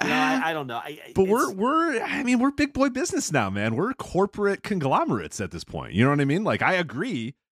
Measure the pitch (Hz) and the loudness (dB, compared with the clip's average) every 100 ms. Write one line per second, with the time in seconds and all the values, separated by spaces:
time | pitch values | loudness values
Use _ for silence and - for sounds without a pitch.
0 | - 254 262 262 160 160 131 117 110 151 | -2 0 0 0 -2 -4 -6 -8 -8 -12
1 | - - 190 233 269 190 240 320 330 233 | -4 0 2 2 0 0 0 2 0 -2
2 | - 285 247 247 269 277 285 262 269 254 | -2 -2 2 4 2 2 0 0 0 0
3 | 349 339 - 143 98 101 110 113 220 - | -2 -2 0 0 0 0 0 0 -2 -6
4 | - 175 196 190 202 190 - 190 135 175 | -2 0 0 2 0 0 -2 -2 2 2
5 | 330 117 78 - 92 82 - 78 58 82 | 2 -2 -4 -6 -8 -8 -10 -10 -2 4
6 | 131 143 139 165 202 107 156 185 165 123 | 4 4 2 2 0 2 2 2 0 -4
7 | 247 143 113 - _ | -4 -4 -6 -10 _